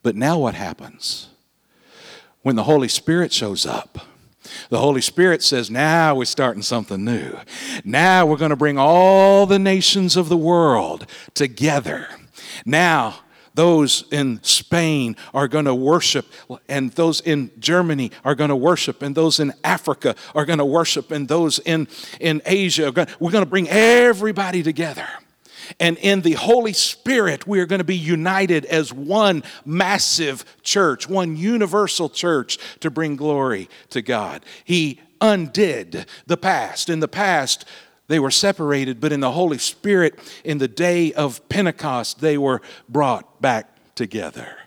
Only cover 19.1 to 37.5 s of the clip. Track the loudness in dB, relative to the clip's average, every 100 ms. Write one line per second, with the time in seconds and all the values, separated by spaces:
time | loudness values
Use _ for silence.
19.1 | 0 0 0 -2 -2 -2 -2 -2 -2 -2
20.1 | -4 -6 -4 0 0 2 0 0 -4 -6
21.1 | -8 -2 0 0 -2 -2 -2 -4 -12 -18
22.1 | -6 -4 -2 -2 -2 0 0 0 0 -4
23.1 | -4 -2 0 0 -2 0 4 6 6 4
24.1 | 2 -2 -2 -4 -2 -2 -2 -6 -8 -14
25.1 | -16 _ _ _ -20 -20 -2 0 2 2
26.1 | 2 2 0 4 4 2 -2 -4 -4 -2
27.1 | 0 0 -2 -2 -2 0 -2 -2 -2 0
28.1 | 0 0 0 0 0 0 -2 -2 -8 -2
29.1 | 2 2 2 -6 -16 -6 -2 0 0 0
30.1 | -2 -2 -6 -14 _ -4 2 2 0 -4
31.1 | -4 -2 -4 -2 0 0 0 0 -2 -4
32.1 | -4 -2 -2 -2 -10 -10 -8 -6 -4 -6
33.1 | -4 -2 0 -2 -4 -8 -20 _ -8 -4
34.1 | -4 -4 -12 -18 -20 -2 0 0 -6 _
35.1 | _ 2 2 -2 0 0 0 -8 -12 -14
36.1 | -20 -6 -2 0 -2 -4 -8 -6 -4 -4
37.1 | -2 0 0 -2